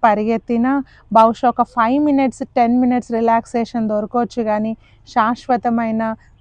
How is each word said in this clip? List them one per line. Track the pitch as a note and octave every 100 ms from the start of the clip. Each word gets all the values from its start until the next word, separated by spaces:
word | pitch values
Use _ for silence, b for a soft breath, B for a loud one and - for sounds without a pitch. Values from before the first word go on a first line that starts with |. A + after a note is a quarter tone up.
పరిగెత్తినా, | A3+ G#3 G#3+ A3+ - A#3 B3+ C#4 C4 b b
బహుశా | A3 A3+ A3 A#3+
ఒక | A#3+
ఫైవ్ | A#3 A#3+ A3+ C#4
మినిట్స్, | D4+ C#4 C4+ - - C4
టెన్ | A#3 B3
మినిట్స్ | B3 B3 -
రిలాక్సేషన్ | A3+ A3+ A#3 A3+ A#3+ A3+ A#3+ A3
దొరకొచ్చు, | G#3 G#3+ A#3+ A#3 -
కానీ | G#3+ G#3+ A3 A3+ b b -
శాశ్వతమైన | A#3+ A3 B3 - A#3+ A#3+ A#3 A3+ A3 A3 A3 b b